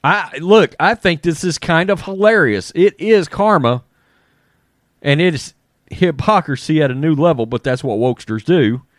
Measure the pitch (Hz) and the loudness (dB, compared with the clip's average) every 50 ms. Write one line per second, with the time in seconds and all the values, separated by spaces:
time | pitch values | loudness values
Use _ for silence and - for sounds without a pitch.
0 | - 143 185 208 175 - - 139 160 180 208 226 180 - - _ 151 185 233 220 | 0 0 0 0 -2 -8 -12 -10 0 4 4 4 4 2 0 _ 0 0 0 0
1 | - 190 170 147 - 175 165 - - 185 156 - - - 170 160 175 190 202 170 | -2 -2 -2 0 -2 -4 -4 -2 -4 -6 -6 -6 -4 0 0 0 2 0 -2 -4
2 | - - 196 190 202 214 226 208 160 123 104 98 87 - - 151 180 202 - - | -4 -10 -4 2 2 4 4 4 2 2 0 -2 -4 -6 -2 2 2 2 0 -2
3 | 175 214 226 208 170 - - - 202 214 208 165 131 117 123 123 _ _ _ _ | 0 2 2 2 2 -2 -4 -2 0 2 2 2 2 0 -2 -2 _ _ _ _
4 | _ _ _ _ _ _ _ _ _ _ _ _ _ _ _ _ _ _ _ _ | _ _ _ _ _ _ _ _ _ _ _ _ _ _ _ _ _ _ _ _
5 | - 143 143 147 175 185 160 135 - - _ _ _ _ _ _ _ _ - - | -2 -2 0 2 2 0 0 -2 -8 -12 _ _ _ _ _ _ _ _ -4 -2
6 | 180 175 156 131 - - 214 196 165 - 135 123 - - 156 156 151 135 127 131 | 0 0 0 -2 0 0 0 0 0 -2 -8 -8 -4 -2 0 0 0 0 -2 -2
7 | 147 160 156 135 151 175 160 123 113 110 123 120 _ 135 127 123 - 135 107 104 | -2 0 0 2 2 2 2 0 -2 -4 -4 -6 _ -4 -4 -4 -4 -6 -4 -2
8 | 117 127 120 - - - 110 110 - - 175 180 135 107 117 131 _ _ _ | -2 -2 -2 -4 -8 -8 -8 -6 -2 0 2 2 2 2 0 -4 _ _ _